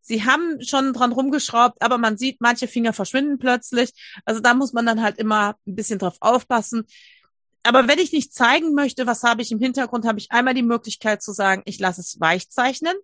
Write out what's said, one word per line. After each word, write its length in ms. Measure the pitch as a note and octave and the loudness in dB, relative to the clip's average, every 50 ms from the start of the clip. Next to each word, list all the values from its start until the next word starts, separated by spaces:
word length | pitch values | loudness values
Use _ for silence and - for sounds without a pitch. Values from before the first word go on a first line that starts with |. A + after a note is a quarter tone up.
Sie 240 | _ - A3+ A3 G#3 | _ -4 -4 -2 0
haben 360 | A#3+ C4 D#4 E4+ E4+ D#4 C#4 A#3+ | 2 2 2 2 -2 -4 -6 -6
schon 300 | - - C#4 C4+ C4+ B3+ | -2 -2 0 0 0 0
dran 200 | A3+ B3+ B3 A#3+ | 0 0 0 0
rumgeschraubt, 680 | A3+ C4+ C#4 C4+ D4+ - - - A#3 A#3+ B3 A3+ _ | 0 -2 0 0 -2 -4 -2 2 4 4 2 2 _
aber 160 | - A#3 B3+ | 0 0 0
man 200 | A#3+ A#3+ A3+ A3 G3+ | 2 0 0 0 0
sieht, 220 | B3 C4 B3+ _ | -4 -4 -4 _
manche 260 | A#3 A#3+ A#3+ A#3 - | 0 0 2 2 -2
Finger 260 | - - B3 A#3 A#3 G#3+ | -4 -2 -2 0 0 0
verschwinden 460 | - G3+ - - C4 C#4 D4 C#4+ B3 | -2 -6 -2 -2 -2 0 0 -2 -2
plötzlich. 540 | - B3+ B3 B3 - - - B3 C4 B3 - _ - - - G3 - | 0 0 0 0 -2 -4 0 0 0 0 -2 _ -20 -20 -20 -16 -6
Also 160 | - A3 A3 | -6 -6 0
da 120 | G#3+ B3 A#3+ | 2 2 4
muss 180 | B3+ C#4 B3+ - | 4 2 0 -2
man 120 | A#3+ A#3 | -2 0
dann 160 | A#3 A3+ A3 | 0 0 2
halt 180 | A3+ G#3 G3+ - | 0 -2 -2 -2
immer 360 | A3+ A3 G#3+ G#3+ G#3 G3+ G#3 _ _ | -2 0 2 2 2 0 -2 _ _
ein 100 | - F#3+ | -12 -10
bisschen 240 | G3+ G#3+ - A3+ G3 | -8 -6 -6 -4 -2
drauf 160 | G3 F3+ - - | -4 -4 -4 0
aufpassen. 640 | - - A#3+ B3+ - _ C4 A#3 G#3 - - A3+ A3 _ _ - - - - _ _ _ _ _ _ _ _ _ _ | 2 2 2 2 2 _ -2 -2 -2 -2 -6 -6 -8 _ _ -20 -20 -20 -20 _ _ _ _ _ _ _ _ _ _
Aber 240 | A#3 A#3+ B3+ B3+ | 4 6 6 6
wenn 140 | A#3 C#4+ D#4 | 6 4 2
ich 120 | F#4 - - | 2 0 0
nicht 220 | D#4 - - - | -2 -2 -2 -2
zeigen 400 | - B3+ A#3 B3+ D#4+ D#4 E4 D4 | 2 4 4 4 4 2 0 0
möchte, 320 | C#4+ C#4+ C4+ - - B3+ | 0 0 0 -2 -4 -2
was 160 | A3+ A#3+ A3 - | -2 -2 0 2
habe 200 | A#3+ A#3 A3 B3 | 0 0 0 -2
ich 100 | - A#3 | -4 -2
im 80 | G#3+ | -2
Hintergrund, 440 | A#3 C4 B3 C4+ C4+ A#3 - A#3+ A3 | -2 -2 0 -2 -4 -2 -4 -2 -2
habe 140 | A#3 A3 G#3 | -2 -2 -2
ich 140 | - - - | -6 -2 0
einmal 220 | A#3 B3+ B3+ B3+ | 0 2 2 0
die 100 | C4 A#3+ | 0 0
Möglichkeit 580 | A#3 A#3 A#3 _ A3 G#3+ - - A3 G#3+ G#3 - | 0 0 -2 _ -6 -14 -6 -2 -2 -2 -2 -4
zu 100 | - G3+ | -10 -6
sagen, 300 | F#3+ G3+ G3 F#3+ F#3+ - | -2 0 2 0 0 -2
ich 140 | - F#3+ - | -10 -10 -2
lasse 220 | G3 F#3 F3+ - | -2 -2 -2 -4
es 180 | F3 - - _ | -10 -14 -8 _
weich 300 | E3+ D#3+ E3+ F#3 - _ | 0 2 2 0 -2 _
zeichnen. 440 | - - B3 C4 C4+ - D#4 E4 F#4 G4 | -4 -2 0 0 -2 -2 -4 -4 -4 -4